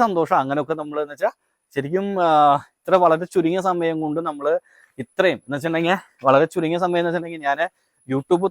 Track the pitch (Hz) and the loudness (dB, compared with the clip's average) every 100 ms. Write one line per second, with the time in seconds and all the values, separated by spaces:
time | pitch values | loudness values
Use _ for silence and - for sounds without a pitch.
0 | 226 175 156 175 135 143 139 156 147 147 | 0 0 0 0 0 -2 -4 -6 -6 -6
1 | 147 143 208 - _ _ _ 143 139 185 | -6 -4 -4 -4 _ _ _ -8 -4 -2
2 | 202 190 165 151 147 143 - _ - 180 | -2 0 4 6 6 4 -2 _ 0 4
3 | 175 160 175 185 160 185 185 175 165 160 | 4 2 0 0 0 0 -2 0 -2 -2
4 | 156 151 165 143 143 175 _ _ _ - | -4 -4 -6 -4 -2 -2 _ _ _ -14
5 | 120 - 185 127 - 139 160 160 170 202 | -10 0 0 0 -6 -6 -4 -2 0 -2
6 | - _ 135 135 160 175 160 175 180 175 | -4 _ 2 4 4 -2 -2 -2 -2 -2
7 | 170 170 170 165 143 143 180 _ _ _ | -2 -4 -8 -6 -4 -2 -4 _ _ _
8 | - 135 - 175 190 | -6 -4 0 0 2